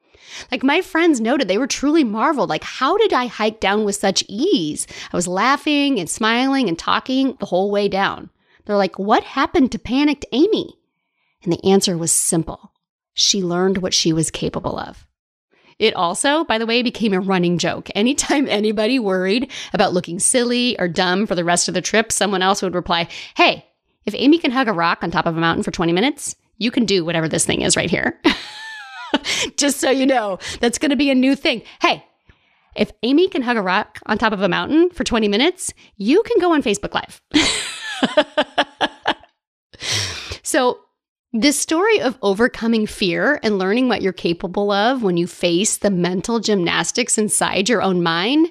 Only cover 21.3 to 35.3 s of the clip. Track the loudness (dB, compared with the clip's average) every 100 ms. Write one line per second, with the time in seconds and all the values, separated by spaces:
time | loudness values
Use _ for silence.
21.3 | -2 0 0 0 -2 0 0 0 0 0
22.3 | 2 2 0 0 -4 -2 -2 -2 -10 -8
23.3 | 2 2 2 -8 _ _ _ -8 0 4
24.3 | 4 2 0 0 0 0 0 -2 -2 0
25.3 | 0 0 0 -2 -2 0 2 0 -2 -10
26.3 | -14 _ -6 -2 0 2 2 0 -2 0
27.3 | 0 0 0 2 2 0 0 -2 0 0
28.3 | 0 -8 -16 -16 -16 -16 -14 -6 -6 -4
29.3 | -4 -4 -2 -2 0 0 2 2 2 -2
30.3 | -6 -10 -4 -4 -2 0 2 2 4 2
31.3 | 2 0 -2 -6 -2 0 0 -6 _ _
32.3 | _ _ _ _ -4 -4 -2 2 4 2
33.3 | 0 -2 -2 0 -2 -2 -10 -4 0 0
34.3 | 0 0 0 2 2 2 0 -2 0 2